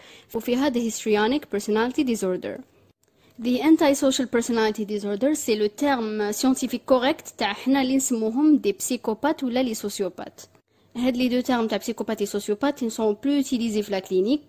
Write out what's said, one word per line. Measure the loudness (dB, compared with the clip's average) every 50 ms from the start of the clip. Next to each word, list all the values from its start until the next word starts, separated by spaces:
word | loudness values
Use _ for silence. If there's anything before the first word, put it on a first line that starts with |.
| -8 -20 -20 -20 -14 -10 -8
وفي | -6 -2 -2 0
هذا | 2 2 0 0 0 -2 -2
histrionic | -4 -2 0 2 2 2 2 2 0 -2 -4 -4 -6
personality | -4 -2 0 0 0 0 0 0 0 0
disorder. | 0 0 -2 -2 -2 -2 -4 -6 -8 -10 -10 -14 _ _ _ _ _ _ _ _ _ _ _ _ _ _ -6
The | -2 -2 0 2
antisocial | 4 4 6 6 6 4 2 4 2 2 2 0 -2
personality | 0 0 0 0 0 0 2 2 0 0 -2 -4
disorder, | -4 -4 -4 -4 -4 -2 0 0 0 0
c'est | 0 0 0 0
le | 2 0 0
terme | 0 0 0 0 0 0 -2 -2 -2 -2 -2 -2
scientifique | -2 0 2 2 2 2 -2 -4 -4 -2 0
correct | 2 2 4 2 0 -2 -2 -6 -14 -8
تاع | -4 -4 -4
حنا | -4 -2 0 2 2 2
اللي | 2 2 2
نسموهم | 0 0 0 -2 0 0 0 2 4 4 6 6
دي | 4 4 0 -2 -2
psychopathes | -4 -4 -4 -4 -2 -4 -4 -2 0 -2 -2 -2 -2
ولا | -2 0 0
لي | 0 0 -2
sociopathes. | -4 -6 -6 -4 -4 -4 -6 -6 -10 -16 -16 -16 -20 -20 -20 _ _ _ _ _ _ _ _ -6
هاد | -2 0 0 2
لي | 2 2 2
دو | 2 2
تيرم | 2 2 2 2 0 0
تاع | -2 -4
psychopathe | -4 -4 -6 -4 -4 -4 -2 -2
et | -2
sociopathe, | -2 -4 -4 -2 -2 -2 0 0 -2 -2 -2
ils | -4 -4
sont | -2 0 0 0 0
plus | 0 0 0 2 2 0
utilisés | 0 -2 -2 -2 0 0 -2
في | -2 -2
لا | -4 -4
كلينيك. | -2 0 0 2 2 2 0 -2 -2